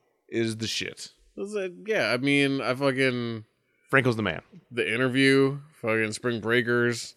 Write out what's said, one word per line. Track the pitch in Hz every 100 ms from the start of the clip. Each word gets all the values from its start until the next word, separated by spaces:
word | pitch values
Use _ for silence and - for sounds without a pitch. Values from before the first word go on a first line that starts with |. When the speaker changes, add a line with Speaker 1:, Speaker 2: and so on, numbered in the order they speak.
| _ _ _
Speaker 1:
is | 113 113 110
the | 113
shit. | - - - - _ _ -
Speaker 2:
Is | 202 208
it? | 190 180 190
Yeah, | 214 117
I | 123
mean, | 139 143 139 135
I | 117 127
fucking | 139 127 131 123 117 113 110 _ _ _ _
Speaker 1:
Franco's | 135 127 110
the |
man. | 101 80 - 180 -
Speaker 2:
The | 120 90
Interview, | 113 131 127 135 135 135 143 143 _
fucking | 117 113 110
Spring | 107 123 117
Breakers, | 110 120 117 120 120 117 -